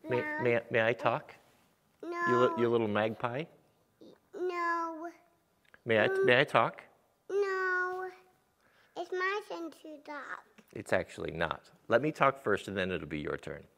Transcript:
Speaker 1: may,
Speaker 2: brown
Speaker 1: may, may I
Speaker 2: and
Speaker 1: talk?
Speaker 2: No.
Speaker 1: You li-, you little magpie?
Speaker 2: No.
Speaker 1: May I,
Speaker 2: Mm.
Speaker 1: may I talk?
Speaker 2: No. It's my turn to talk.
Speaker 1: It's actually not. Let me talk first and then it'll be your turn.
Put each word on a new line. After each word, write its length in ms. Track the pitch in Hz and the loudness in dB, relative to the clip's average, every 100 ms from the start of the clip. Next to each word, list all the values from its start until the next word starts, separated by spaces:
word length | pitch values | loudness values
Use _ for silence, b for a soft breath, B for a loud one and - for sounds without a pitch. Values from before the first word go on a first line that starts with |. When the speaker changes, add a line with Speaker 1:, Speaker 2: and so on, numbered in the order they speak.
| - | 0
Speaker 1:
may, 120 | 123 | -2
Speaker 2:
brown 220 | 120 - | 0 -2
Speaker 1:
may, 160 | 123 117 - | 2 0 0
may 80 | 120 | 0
I 80 | 113 | 2
Speaker 2:
and 100 | 123 | 2
Speaker 1:
talk? 360 | - 131 - - _ _ _ _ _ _ | 0 -2 -6 -20 _ _ _ _ _ _
Speaker 2:
No. 180 | - 349 349 | -10 -4 2
Speaker 1:
You 100 | 120 | 4
li-, 220 | 123 117 | 4 4
you 80 | 117 | 2
little 180 | 117 110 | 2 2
magpie? 560 | 104 110 113 120 123 170 - _ _ _ _ - - _ 403 | 2 0 -2 -6 -6 -8 -14 _ _ _ _ -20 -20 _ -6
Speaker 2:
No. 720 | 359 349 339 339 330 320 339 330 _ _ _ _ _ - - | -4 -2 -2 -2 -2 -6 -12 -14 _ _ _ _ _ -16 0
Speaker 1:
May 140 | 110 | 4
I, 80 | 110 | 4
Speaker 2:
Mm. 180 | - 131 | 4 4
Speaker 1:
may 140 | 123 | 6
I 20 | |
talk? 400 | 147 123 127 - - _ _ _ _ | 6 4 2 0 -20 _ _ _ _
Speaker 2:
No. 800 | 392 403 381 370 359 370 370 370 370 - _ _ _ b b b - | -2 0 0 0 0 -2 -4 -8 -12 -20 _ _ _ b b b -10
It's 140 | 349 | -6
my 300 | 370 370 403 415 | -2 -2 -2 -6
turn 200 | 339 330 | -8 -8
to 260 | - - 302 285 | -12 -18 -16 -14
talk. 380 | 294 247 180 - - _ | -12 -12 -14 -16 -20 _
Speaker 1:
It's 180 | - 104 | -14 0
actually 380 | 98 85 - 82 | 0 0 -6 -8
not. 380 | 80 82 - - - _ | -2 -2 -2 -10 -20 _
Let 140 | 117 | 2
me 100 | 147 | 2
talk 300 | 151 139 - | 4 2 4
first 240 | - 98 - | -2 -2 -2
and 80 | 98 | -4
then 160 | 92 | -2
it'll 160 | 90 78 | -4 -4
be 120 | 78 | -6
your 180 | 76 71 | -4 -6
turn. 260 | - 73 - | -8 -14 -16